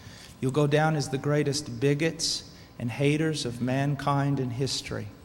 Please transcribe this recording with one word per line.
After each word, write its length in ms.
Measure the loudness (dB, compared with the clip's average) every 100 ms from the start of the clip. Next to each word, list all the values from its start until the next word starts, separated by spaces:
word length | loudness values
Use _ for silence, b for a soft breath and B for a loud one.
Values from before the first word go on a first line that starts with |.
| B B B B
You'll 120 | -2
go 160 | 2 4
down 260 | 4 4 2
as 140 | 0
the 100 | -2
greatest 640 | 0 2 2 0 -4 0
bigots 640 | 2 2 0 -2 -4 -4 -8 B B B
and 100 | -6
haters 560 | 0 2 4 2 -2 -4
of 160 | -4
mankind 760 | -2 0 0 0 0 2 2 0
in 120 | -2
history. 580 | -2 -2 -4 -6 -8 -10 -14